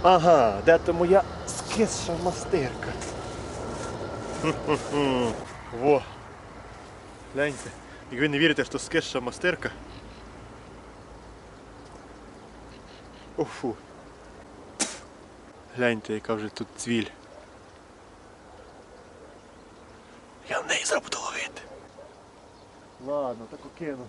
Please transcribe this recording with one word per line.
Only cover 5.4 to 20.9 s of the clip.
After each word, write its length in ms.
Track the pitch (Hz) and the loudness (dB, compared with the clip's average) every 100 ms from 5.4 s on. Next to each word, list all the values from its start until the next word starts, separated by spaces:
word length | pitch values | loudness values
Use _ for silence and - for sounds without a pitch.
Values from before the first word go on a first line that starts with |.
| - - - 117 | -8 -12 -10 0
Во. 200 | 135 143 - - - - - - - - - - - - - 131 | 6 6 4 -14 -16 -16 -16 -16 -16 -16 -16 -16 -18 -18 -8 0
Гляньте, 340 | 147 131 120 - - - - | 0 0 -10 -14 -16 -18 -10
як 100 | 123 | 0
ви 80 | 151 | 2
не 100 | 143 | 6
вірите, 260 | 156 147 127 | 6 6 0
що 140 | 135 | -2
скисша 400 | - 165 - 143 | 0 0 0 -4
мастирка. 520 | 123 - 180 165 - - - - - - - - - - - - - - - - - - - - - - - - - - - - - - - - - - - - - - | -4 -2 0 0 -4 -8 -14 -16 -16 -16 -16 -16 -16 -18 -18 -18 -18 -18 -18 -18 -18 -20 -20 -20 -18 -18 -18 -18 -18 -18 -18 -18 -18 -18 -18 -18 -18 -18 -18 -18 -14 -6
О, 60 | |
фу. 320 | 151 - 131 107 - - - - - - - - - - - - - - - - - - - 123 | -4 -2 -6 -6 -12 -20 -20 -20 -20 -20 -20 -18 -18 -6 -6 -6 -16 -20 -20 -20 -20 -20 -16 0
Гляньте, 380 | 123 113 - | 2 2 -2
яка 200 | 107 - | -4 -2
вже 160 | 113 107 | -2 -2
тут 180 | - 110 - | -8 -10 -8
цвіль. 300 | - 117 101 - - - - - - - - - - - - - - - - - - - - - - - - - - - - - - - - - - | 0 0 0 -6 -20 -20 -20 -20 -20 -20 -20 -20 -20 -20 -20 -20 -20 -20 -20 -20 -20 -20 -20 -20 -20 -20 -20 -20 -20 -20 -20 -20 -20 -20 -20 -20 -4
Я 100 | - | -4
в 80 | - | 0
неї 180 | - | 0
зараз 180 | - | 2